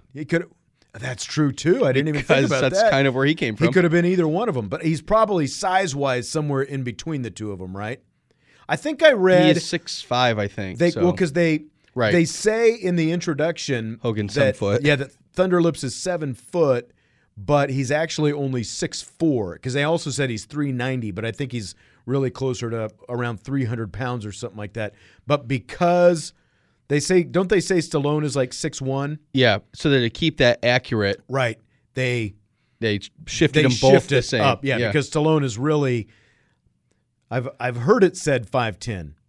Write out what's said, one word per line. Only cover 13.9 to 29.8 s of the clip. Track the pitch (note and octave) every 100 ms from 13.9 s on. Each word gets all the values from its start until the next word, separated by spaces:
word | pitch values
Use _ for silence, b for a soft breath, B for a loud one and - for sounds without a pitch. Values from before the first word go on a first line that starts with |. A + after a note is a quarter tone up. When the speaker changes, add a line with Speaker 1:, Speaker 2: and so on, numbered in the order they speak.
| A2+
Speaker 2:
Hogan's | B2 G#2+ G2+
Speaker 1:
that, | A#2+ C3+ -
Speaker 2:
seven |
foot. | G2+ A#2 C#3+
Speaker 1:
yeah, | C#3+
that | C3+ _ _
Thunder | - F#3 F3+
Lips | E3 D3+
is | C3
seven | - F#3 F3 D3
foot, | A#2 - F3 D3 A#2+ B2 _ _ _ _ -
but | F#2+ C#3+ C#3+
he's | C3+ B2
actually | D3 E3 - D3+
only | D3 C#3 B2+
six | G#2+ - F3+ -
four, | - - E3 B2+ F#2 D#2+
'cause | C3
they | C3+
also | D3 E3+ D3+
said | C3 C3+
he's | A2 -
three | C#3+ C#3+
ninety, | B2+ B2+ C3 A2
but | F#2 A2
I |
think | - C3+
he's | A#2+ F#2+ - b b b
really | C3+ C3
closer | B2+ C3+ B2 A#2
to | A2+ A2 - -
around | B2 A#2+ A2
three | - C#3 A#2
hundred | A#2 A2
pounds | - C3 B2
or | G#2
something | G2 A#2+ G#2+
like | G#2
that. | A#2 G#2 - b b -
But | C#3+ A#2
because | C3+ - - F3 F3 F3 E3+ - - _ _ _ _ -
they | C3
say, | - F#3
don't | D3 D#3+ F#3+
they | G3+
say | E3+ F#3
Stallone | D#3+ D3+ C#3 D3+
is, | D3+ C3+
like, | B2+
six | - D#3+ -
one? | C3 C3+ C#3+ D3+ _
Speaker 2:
Yeah, | C3+ A#2+ G2+ -
so | -